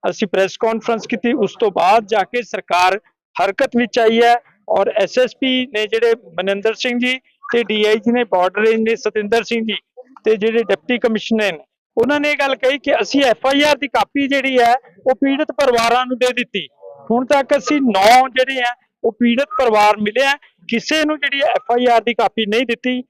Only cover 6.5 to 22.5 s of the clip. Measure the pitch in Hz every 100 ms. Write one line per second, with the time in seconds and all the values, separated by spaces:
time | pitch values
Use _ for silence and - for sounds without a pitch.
6.5 | 196 208 220 254 240 247 254 _ _ -
7.5 | 233 220 214 208 220 220 240 240 185 180
8.5 | 190 220 226 220 226 220 214 208 226 214
9.5 | 233 220 190 _ - - - - 220 220
10.5 | 226 208 196 - 247 233 220 - 226 208
11.5 | 160 - _ _ - 240 294 294 294 277
12.5 | 269 262 277 - - 208 285 269 220 269
13.5 | 277 294 285 277 - 262 285 277 277 262
14.5 | 254 233 254 - _ - 262 277 269 302
15.5 | 254 269 240 226 240 254 254 247 240 233
16.5 | 202 147 _ - - - 233 254 285 277
17.5 | 285 285 302 269 196 202 - 262 247 254
18.5 | 269 240 240 _ _ - 220 240 233 285
19.5 | - 254 214 208 214 208 214 277 277 _
20.5 | _ - 233 - 311 302 302 277 277 294
21.5 | 190 - 240 247 233 220 233 208 - 214